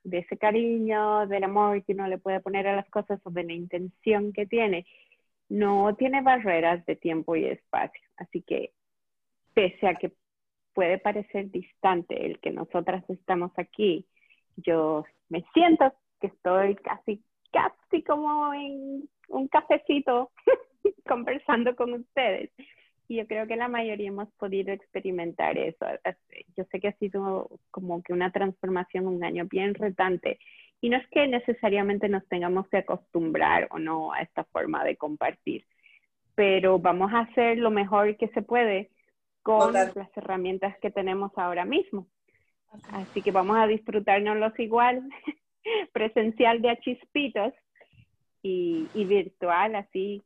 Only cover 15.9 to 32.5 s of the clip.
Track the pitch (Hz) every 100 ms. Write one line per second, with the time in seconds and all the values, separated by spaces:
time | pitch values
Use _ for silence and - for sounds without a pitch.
15.9 | - _ _ 196 - 180 185 196 202 -
16.9 | 208 - 208 _ _ _ - - - _
17.9 | 330 - 302 302 302 294 285 285 277 269
18.9 | 277 294 _ - 269 269 311 - 311 -
19.9 | 285 269 240 254 - - 523 - _ 403
20.9 | - - 247 240 269 - 233 240 240 240
21.9 | 240 240 - 240 190 - - 269 - _
22.9 | _ - 226 214 214 220 226 247 233 226
23.9 | 208 202 196 208 _ 202 190 190 196 _
24.9 | 190 190 180 170 165 78 - - - -
25.9 | - - 185 _ 50 - 185 185 190 202
26.9 | 208 202 196 196 190 - - _ - 180
27.9 | 175 175 180 185 190 196 190 185 185 185
28.9 | 185 185 180 170 170 175 185 196 202 208
29.9 | 185 185 180 - - - - - _ 240
30.9 | 254 - 302 285 240 240 233 214 202 202
31.9 | 202 190 196 - 180 175